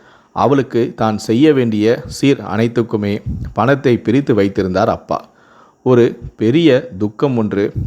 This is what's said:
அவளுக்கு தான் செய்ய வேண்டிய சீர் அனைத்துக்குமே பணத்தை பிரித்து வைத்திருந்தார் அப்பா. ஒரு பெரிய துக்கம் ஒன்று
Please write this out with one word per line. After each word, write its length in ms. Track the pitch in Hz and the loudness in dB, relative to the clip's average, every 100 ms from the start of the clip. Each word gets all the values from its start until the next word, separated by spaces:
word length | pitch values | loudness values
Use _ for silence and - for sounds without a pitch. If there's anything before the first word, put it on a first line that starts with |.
| _ _ _ | _ _ _
அவளுக்கு 600 | 90 113 139 123 117 123 - | -2 0 0 0 -2 -2 -2
தான் 220 | 110 107 | -2 -2
செய்ய 340 | - 113 156 | -2 2 4
வேண்டிய 500 | 135 117 107 107 127 - | 4 0 0 0 0 -4
சீர் 340 | - 139 131 | -2 0 0
அனைத்துக்குமே 800 | 95 104 117 120 113 110 101 104 - - - | -2 -2 0 0 -2 -2 -4 -4 -6 -10 -6
பணத்தை 460 | - 120 135 135 117 | -2 0 2 2 0
பிரித்து 360 | - 127 143 | 2 0 2
வைத்திருந்தார் 540 | 104 98 98 95 92 110 | 0 0 0 -2 0 0
அப்பா. 400 | 85 - - - _ _ _ _ _ | -2 -4 -8 -8 _ _ _ _ _
ஒரு 360 | 127 120 117 - - - | 2 4 2 0 -14 -4
பெரிய 520 | 110 160 165 127 - 92 | 0 4 4 2 -2 -6
துக்கம் 380 | 104 - 143 120 | -6 -2 -2 -2
ஒன்று 360 | 107 98 107 - | -2 -2 -2 -4